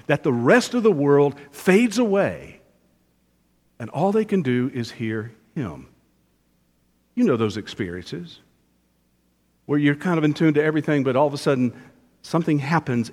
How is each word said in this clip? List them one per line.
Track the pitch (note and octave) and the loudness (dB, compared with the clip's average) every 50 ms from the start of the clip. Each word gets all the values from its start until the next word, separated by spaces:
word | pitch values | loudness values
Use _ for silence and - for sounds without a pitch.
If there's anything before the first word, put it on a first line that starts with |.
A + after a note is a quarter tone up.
| - | -4
that | - D3 C#3+ - | -2 -2 0 0
the | D#3 B2 | 0 0
rest | A#2+ A#2 C#3+ G#3 B3 - - - | 2 4 4 4 4 4 0 -2
of | B3 G#3 | 0 2
the | A3 F3+ | 2 2
world | C#3 C#3+ C#3+ C#3+ C#3+ C#3+ C#3+ - - - - | 2 2 4 4 4 4 2 0 -6 -16 -20
fades | - - - F#3+ F3+ G#3+ B3 A#3 F#3+ | -20 -4 0 2 4 4 4 2 0
away, | A#3+ B3 G#3 G3 G3+ F3 A2 E2+ D2+ - - - - _ _ _ _ _ _ _ _ _ _ _ _ _ _ _ _ _ _ _ _ _ _ _ - | 0 0 2 2 0 0 0 -4 -8 -12 -18 -20 -20 _ _ _ _ _ _ _ _ _ _ _ _ _ _ _ _ _ _ _ _ _ _ _ -16
and | A#2 A2 | -14 -10
all | - C#3 F3+ G3 G3+ | -6 -2 -2 0 0
they | A3 G#3+ | 0 0
can | G#3+ G3+ F#3+ C#3 | 0 0 0 0
do | B2+ B2 B2 B2 C#3 - | 0 0 0 -2 -2 -4
is | B2 A2+ - - | -6 -8 -8 -8
hear | - A#2 A2 A2 A2 G#2+ A#2 - _ _ _ - | -8 -6 -6 -6 -6 -8 -10 -14 _ _ _ -10
him. | D#3+ B2 F2+ D2 C2 C2 - _ _ _ _ _ _ _ _ _ _ _ _ _ _ _ _ _ _ _ _ _ _ _ _ - | -8 -8 -8 -10 -12 -18 -20 _ _ _ _ _ _ _ _ _ _ _ _ _ _ _ _ _ _ _ _ _ _ _ _ -4
You | B3 B3 | 0 0
know | F#3+ B2+ A2+ | 2 2 2
those | A#2 G#2+ F#2+ | 0 -2 -2
experiences | G#2+ F2 - - - G#2+ F2 F2 F2+ F2 - D3 E3+ F3 E3 - - _ _ _ _ _ _ _ _ _ _ _ _ _ _ _ _ _ _ _ _ _ _ _ _ _ | -4 -10 -10 -8 -8 -8 -8 -8 -10 -12 -12 -12 -12 -12 -14 -18 -20 _ _ _ _ _ _ _ _ _ _ _ _ _ _ _ _ _ _ _ _ _ _ _ _ _
where | - C#3+ D3 | -2 0 2
you're | D3 C#3+ C#3+ | 2 2 2
kind | D3 - F#3 F3 D#3+ | 0 0 -2 0 0
of | D3+ | 0
in | D3+ D3 | 0 0
tune | - E3+ D#3 C#3+ | 2 2 2 2
to | D3 D3+ | 2 2
everything, | D#3 D#3 D#3 D3 D#3 D3+ C#3+ B2+ | 0 0 -2 0 0 0 0 2
but | C3 A#2+ | 2 2
all | C3 D3+ | 2 2
of | D3 C#3+ | 0 0
a | C#3 | -2
sudden | - D#3 C#3 B2+ B2+ A#2 - - - - _ _ _ _ _ _ | -2 -2 0 0 0 -2 -4 -6 -18 -20 _ _ _ _ _ _
something | - - - E3 E3 E3+ D3+ C#3+ | -8 -4 -2 -2 0 0 0 -2
happens | C3 C#3 E3+ D#3 - C#3 B2 A#2+ A2+ - | 0 0 -2 -2 0 -2 -2 -2 -4 -4